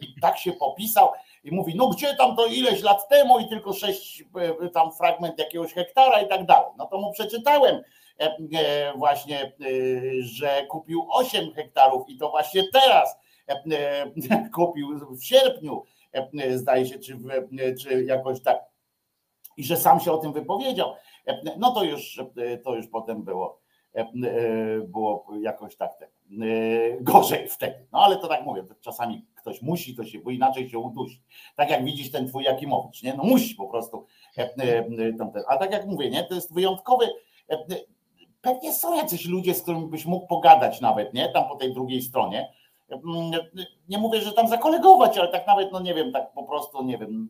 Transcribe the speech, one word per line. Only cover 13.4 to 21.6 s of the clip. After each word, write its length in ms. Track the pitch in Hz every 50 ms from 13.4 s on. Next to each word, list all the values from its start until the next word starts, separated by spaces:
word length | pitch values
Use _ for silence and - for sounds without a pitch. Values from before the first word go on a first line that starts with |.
| _ -
e, 40 | 139
e, 580 | 139 - 156 156 143 143 143 143 143 143 - -
<laughs> 360 | 160 127 127 214 - - - -
kupił 640 | 165 175 170 165 147 143 143 151 143 143 139 131
w 80 | 127 -
sierpniu, 580 | - 254 262 269 254 - - 156 147 120 - - _ _ _ _ _ -
e, 460 | 135 131 - - 147 135 131 127 127
zdaje 280 | 127 135 131 131 127
się, 120 | 127 - -
czy 180 | - 131 131
w, 140 | 120 120 131
e, 440 | 135 131 127 117 131 135 131 131 131 131
czy 240 | - 139 131 127 127
jakoś 380 | 131 131 131 131 131 127 127 -
tak. 180 | 131 117 - - _ _ _ _ _ _ _ _ _ _ _ _ _ _ _ _ - _
I 80 | - 139
że 120 | 131 170
sam 240 | 160 - 175 160 -
się 120 | - 175 156
o 60 | 156
tym 140 | 156 151 139
wypowiedział. 600 | 147 131 - 190 - 269 262 190 180 156 - - - _ _ _ _ -
E, 140 | - 131 - 147 156 -
no 120 | 180